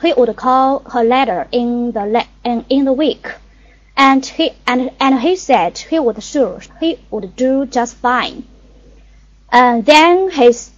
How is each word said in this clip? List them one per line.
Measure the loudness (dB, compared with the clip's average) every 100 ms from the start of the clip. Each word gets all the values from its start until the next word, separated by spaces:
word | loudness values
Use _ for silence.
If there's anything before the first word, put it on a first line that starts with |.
he | -2
would | 2 0 0
call | 0 2 2 -2
her | -4 -2
later | 0 0 0 -4 -4
in | -4 -2 -4 -4
the | -4 -2
le-, | -4 -4 _
in, | -6 -6 -2
in | -2 0
the |
week, | 0 -2 -4 -12 -18 _ _ _ _ _ 0
and | 2 2 -2
he, | -4 -4 -4 -4
and, | -4 -4 -2
and | 0 0
he | 0 -2
said | 0 0 0 -6
he | -4 -2
would | -2 -4
sure | -6 -2 -2 -4 -16 -6
he | -6 -6 -10
would | -10 -10 -4
do | 0 0 -2
just | -4 -4 -4
fine. | -2 -2 -4 -10 -20 -20 _ -20 -20 -20 _ _ _ _ 0
And | 2 4 2 4
then | 6 6 4 0
he | 4 4
s-, | 4 -8